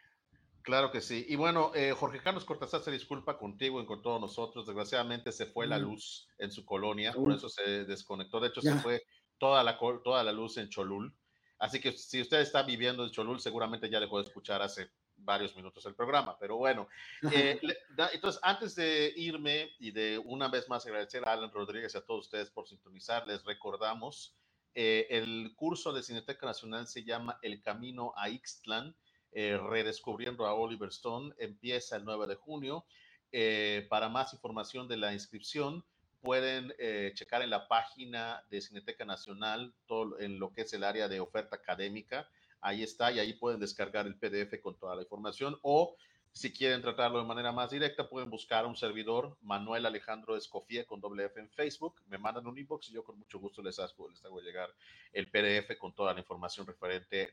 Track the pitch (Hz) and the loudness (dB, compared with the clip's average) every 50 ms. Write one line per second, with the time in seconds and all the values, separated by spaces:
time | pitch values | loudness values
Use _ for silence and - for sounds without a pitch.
0 | - _ _ _ _ _ _ _ _ _ _ - - 127 127 135 139 131 127 - | -20 _ _ _ _ _ _ _ _ _ _ -12 -2 2 4 4 4 4 2 -2
1 | - - 120 117 123 151 147 143 160 170 170 165 156 156 - 147 139 139 131 - | -4 -2 -4 -4 -2 -2 0 4 4 4 6 4 4 4 2 2 2 2 2 2
2 | 143 127 131 131 - 185 190 175 - - 151 - - - 175 156 - 156 135 123 | 0 -2 -2 -2 0 0 0 0 -2 -6 -6 -6 -4 -2 -2 -2 -2 -2 -4 -4
3 | - - 143 135 - - - - 107 104 101 98 131 131 131 123 110 110 104 104 | -4 -6 -8 -4 -2 -4 -4 -4 -6 -10 -4 -2 -2 0 0 -2 -4 -4 -6 -4
4 | - 120 117 113 107 - - 117 113 110 - 120 104 107 98 104 101 104 131 123 | 0 0 0 0 0 -2 -4 -4 -4 -4 -4 -8 -8 -4 -2 -2 0 2 2 2
5 | 120 120 120 117 - 120 - - 113 - - 117 117 117 113 101 101 104 107 107 | 2 0 -2 -4 -4 -6 -4 -4 -6 -4 -2 4 6 6 6 6 4 2 -2 -4
6 | - - - - - _ _ - 101 101 101 107 - - 101 95 104 107 101 104 | -8 -10 -10 -12 -14 _ _ -6 -6 -6 -6 -8 -2 0 0 2 4 4 2 2
7 | 107 113 120 127 139 143 139 - - 90 - 101 101 101 101 101 98 98 98 - | 2 2 4 6 6 6 6 6 2 -4 -2 0 2 2 2 2 0 -2 -4 -6
8 | - - 98 95 95 - 117 113 120 117 - 120 139 151 143 143 - 120 120 117 | -6 -6 -6 -6 -4 -2 0 2 2 2 2 4 4 6 6 6 4 2 2 0
9 | - _ _ _ _ _ _ - 135 135 139 131 120 117 110 - 117 120 120 120 | 0 _ _ _ _ _ _ 4 6 8 8 8 8 6 4 4 2 2 2 2
10 | - 123 131 127 113 107 107 110 113 110 - 117 107 104 - 104 95 98 98 101 | 2 4 4 6 4 4 2 0 -2 -4 -4 -6 -6 -4 -4 -2 -2 -2 -2 -2
11 | 113 143 - _ _ _ _ _ _ _ _ - 107 107 135 127 131 123 - - | -4 -6 -10 _ _ _ _ _ _ _ _ -2 -2 -2 0 0 0 -2 -2 -4
12 | - - 131 127 120 - 160 151 143 147 - 139 135 135 120 113 123 123 123 123 | -6 -4 -2 -2 2 6 6 6 8 6 6 4 4 4 2 2 2 2 2 2
13 | 120 110 - - 107 117 127 120 - 113 110 117 113 110 113 107 110 107 110 107 | -2 -2 -2 0 0 0 -2 -2 -2 -2 0 0 0 0 0 -2 -2 0 2 2
14 | 107 98 104 101 101 - - 98 - - 101 98 101 98 - 98 92 - _ _ | 2 2 0 0 -2 -2 -8 -10 -4 -2 0 0 0 0 -2 -6 -8 -10 _ _
15 | _ _ _ - 101 101 101 101 101 92 92 92 92 95 - 87 - 101 98 - | _ _ _ -6 0 2 2 2 2 -2 -4 -8 -14 -14 -14 -12 -12 -8 -4 -2
16 | 120 131 143 143 123 104 - - 101 101 110 120 131 131 123 110 98 - - - | 0 4 4 4 4 2 -2 -6 -4 -2 0 2 4 4 4 2 -2 -6 -10 -16
17 | - - - - 156 143 147 139 139 139 151 - 156 156 - - - - 139 151 | -16 -16 -6 -2 2 6 8 8 8 6 4 2 0 -2 -2 -4 -8 -4 0 2
18 | 170 180 - - 196 196 - - 180 185 202 196 233 185 - 175 165 160 156 151 | 2 2 2 0 0 -2 0 4 4 4 4 4 0 -4 0 2 2 4 6 6
19 | 151 151 151 170 165 165 160 156 147 147 147 151 156 - - - - 110 101 110 | 4 4 2 -2 -4 -4 -2 0 2 2 2 2 0 -4 -8 -12 -10 -4 -2 0
20 | 110 107 107 110 - 117 127 135 139 127 131 123 120 127 123 117 - 117 107 107 | 2 2 0 0 -2 -4 -2 0 0 2 2 0 0 0 -2 -2 -2 -2 -2 -2
21 | 104 - - 123 120 113 113 110 110 107 - 104 101 104 104 113 113 104 - 98 | -2 -2 -4 -2 2 2 2 2 0 -2 -4 -4 -4 -2 -2 -4 -4 -4 -4 -6
22 | - - 113 104 - - 107 107 101 - _ 110 90 - 98 - _ 95 95 92 | -4 -4 -4 -4 -4 -4 -4 -4 -4 -4 _ -10 -10 -10 -14 -20 _ -20 -18 -8
23 | - - 117 117 - 107 104 98 - 104 104 - - 101 98 98 110 110 113 117 | -4 -2 0 0 0 -2 -4 -4 -4 -6 -6 -4 -4 -4 -2 0 0 0 0 -2
24 | 117 143 - - - - _ _ _ _ _ _ _ _ - 123 113 110 110 110 | -6 -8 -10 -12 -14 -16 _ _ _ _ _ _ _ _ -2 4 6 6 6 6
25 | 113 - 120 113 113 113 113 113 113 110 - - 156 160 175 - - 160 135 131 | 4 4 2 0 2 0 -2 -4 -6 -8 -6 -2 -2 0 0 0 -2 -2 -2 -2
26 | 120 120 117 113 113 139 135 - 139 123 107 - 117 110 113 117 117 - - 127 | -4 -4 -6 -6 -6 -6 -6 -6 -6 -6 -6 -6 -8 -8 -8 -8 -8 -8 -10 -8
27 | 110 117 117 117 117 120 107 - 120 107 104 101 - 110 104 113 123 127 127 123 | -4 -4 -4 -2 -4 -6 -6 -6 -6 -8 -8 -4 -4 -4 -4 -4 -8 -10 -8 -6
28 | 120 - - 104 104 107 120 131 - - - - - 110 110 113 135 160 - _ | -6 -6 -4 -4 -4 -4 -4 -6 -10 -14 -16 -10 -6 -4 -4 -4 -4 -6 -12 _
29 | _ _ _ _ _ _ - 107 104 104 101 95 95 104 110 113 107 110 110 - | _ _ _ _ _ _ -4 -2 0 2 2 0 0 0 2 2 2 0 -2 -4
30 | - 117 104 104 123 123 123 117 110 104 107 113 113 113 113 104 101 90 - - | -6 -6 -6 -4 -4 -4 -2 0 2 2 2 2 0 0 -2 -4 -6 -8 -8 -6
31 | - 120 117 123 139 147 - - 113 104 101 104 117 123 123 123 - - 117 101 | -4 -4 -4 -4 -6 -8 -8 -8 -10 -10 -10 -8 -4 -2 -2 -2 -2 -4 -6 -6
32 | 101 110 107 107 104 95 98 - _ 151 156 147 135 135 151 170 - _ _ - | -4 -4 -2 -2 -2 -2 -4 -6 _ -10 -8 -6 -4 -4 -6 -6 -8 _ _ -20
33 | - - - _ _ _ - 117 113 110 110 107 107 104 104 104 101 - 113 107 | -20 -20 -20 _ _ _ 0 2 4 4 4 4 2 2 2 0 0 2 2 2
34 | 110 110 120 131 131 - 127 - - 113 110 110 104 - - 127 127 123 117 110 | 2 2 2 0 0 0 -4 -8 -10 -6 -6 -6 -6 -6 -8 -8 -6 -4 -2 0
35 | 104 101 101 101 - - 113 104 - - - 147 139 143 160 175 - _ _ _ | 0 0 0 -2 -6 -10 -14 -12 -10 -4 -2 -2 -2 -2 -4 -6 -12 _ _ _
36 | _ _ _ _ - 123 127 131 131 131 131 131 127 127 - - 120 110 107 101 | _ _ _ _ 0 2 4 4 4 4 2 0 -4 -6 -6 -4 -2 0 0 0
37 | 98 98 101 - - - 120 123 123 117 107 - - - 117 110 - - - 131 | 0 -2 -4 -6 -2 0 0 2 2 2 0 0 2 4 4 4 4 2 -4 -14
38 | 127 123 120 117 113 113 117 - - _ 104 98 - - 104 101 - 117 110 - | -10 -6 -4 -4 -4 -4 -4 -6 -8 _ -6 -6 -6 -8 -10 -10 -10 -8 -8 -8
39 | 113 104 95 - - 107 98 101 110 107 110 120 123 123 - _ _ - 113 113 | -6 -6 -8 -8 -8 -10 -8 -4 -2 -2 -2 -2 -4 -8 -12 _ _ -2 0 0
40 | 110 104 - - 104 101 98 95 98 95 - 117 110 - 110 98 101 101 101 110 | 0 0 -2 -4 -6 -6 -4 -4 -6 -6 -4 -6 -6 -4 -2 0 0 0 2 2
41 | 107 98 98 95 90 - - 110 104 - 104 - - - 90 92 98 101 104 107 | 0 0 -2 -4 -4 -4 -4 -4 -4 -6 -8 -8 -4 -4 -4 -2 -4 -6 -6 -8
42 | - - 127 143 156 - _ _ _ _ _ _ - 101 101 107 113 113 - - | -8 -8 -8 -8 -8 -10 _ _ _ _ _ _ -4 -2 -2 -2 -4 -4 -2 2
43 | 120 123 123 110 107 110 110 - 120 120 117 104 101 101 - - 98 98 - 104 | 2 2 4 2 0 0 -2 -2 0 0 0 0 -2 -4 -2 -4 -4 -2 -2 -2
44 | 101 101 95 - 113 101 101 101 101 101 113 - - 95 87 - 95 92 90 92 | -2 -2 -4 -4 -4 -2 0 -2 -2 -2 -6 -8 -8 -8 -8 -8 -8 -6 -6 -6
45 | 90 - 104 104 107 104 - - 135 143 147 - - 139 143 160 175 170 - - | -8 -8 -10 -8 -8 -8 -6 -4 -4 -4 -4 -2 2 4 6 6 4 4 0 -8
46 | _ _ _ _ _ _ - - - 113 - - 135 131 127 123 120 120 113 123 | _ _ _ _ _ _ -10 -8 -8 -6 -2 2 2 2 2 2 0 -2 0 2
47 | 120 120 120 120 113 113 113 120 120 120 120 123 123 120 139 143 151 143 - - | 2 2 2 0 0 -2 -2 -2 -2 0 0 0 -2 -2 0 0 0 0 0 -2
48 | 127 - 131 131 127 117 107 104 - - 117 110 117 120 113 - 123 107 107 110 | -6 -6 -6 -6 -6 -6 -8 -8 -2 2 2 2 2 2 0 -2 -2 -2 -2 -2
49 | 107 113 117 120 139 143 147 - 107 104 101 101 104 110 113 117 120 113 110 104 | -2 0 0 0 0 -2 -6 -10 -6 -4 -2 -2 -2 -2 0 0 2 0 0 -2
50 | - 113 107 110 113 113 110 104 - - - 98 - - 117 120 117 - 107 101 | -4 -6 -8 -6 -4 -4 -4 -4 -4 -6 -8 -10 -8 -6 -6 -6 -6 -6 -8 -8
51 | 101 104 101 101 101 101 - 110 107 104 _ 147 151 147 - - 156 170 - _ | -8 -6 -4 -2 -4 -4 -4 -10 -18 -10 _ -2 -2 -2 -2 -4 -6 -8 -8 _
52 | _ 101 98 95 104 110 117 120 120 120 127 139 139 143 156 147 - 113 113 110 | _ -12 -8 -6 -4 -4 -4 -4 -8 -8 -10 -10 -8 -8 -8 -8 -8 -10 -10 -10
53 | - 113 101 104 107 - 104 92 98 101 - 107 98 92 92 101 92 87 - 95 | -12 -12 -14 -20 -18 -16 -12 -12 -12 -12 -10 -10 -8 -8 -6 -6 -8 -8 -10 -12
54 | 90 87 85 _ - 95 92 90 90 87 87 92 90 90 - _ - - - - | -16 -16 -16 _ -18 -16 -14 -14 -12 -10 -8 -8 -8 -8 -10 _ -20 -20 -20 -20
55 | - - - 101 92 - - 104 104 101 104 104 98 - - - 98 90 - - | -18 -6 -4 -4 -2 2 4 4 6 6 6 4 2 0 -6 -8 -8 -8 -2 2
56 | 101 95 90 90 90 - 90 87 90 87 - 101 92 92 90 - 92 90 92 92 | 2 2 2 0 -4 -8 -8 -6 -6 -6 -6 -8 -10 -12 -10 -6 -4 -2 -2 -2
57 | 90 - 101 95 92 - | -2 -2 -2 -2 -2 -2